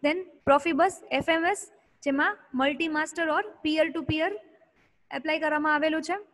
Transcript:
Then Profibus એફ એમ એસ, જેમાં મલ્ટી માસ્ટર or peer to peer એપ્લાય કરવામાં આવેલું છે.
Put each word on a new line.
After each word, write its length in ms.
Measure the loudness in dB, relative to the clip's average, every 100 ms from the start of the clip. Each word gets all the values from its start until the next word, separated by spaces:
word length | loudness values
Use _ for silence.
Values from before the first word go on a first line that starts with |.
Then 140 | 0 -2
Profibus 720 | -6 -8 2 4 4 2 2 0 -6
એફ 180 | -4 0
એમ 160 | 0 2
એસ, 260 | -2 -6 _ _ _
જેમાં 340 | -2 0 0 -2 -8
મલ્ટી 340 | 0 0 0 -2
માસ્ટર 400 | -2 -4 -2 0
or 160 | 0 -2 -6 -2
peer 240 | 2 0
to 140 | 0 -4
peer 340 | -2 -2 -4 -14 -20 _ _ _ _ _
એપ્લાય 280 | -8 -2 -2
કરવામાં 360 | 0 0 2 2
આવેલું 260 | 2 0
છે. 120 | -2 -6 -6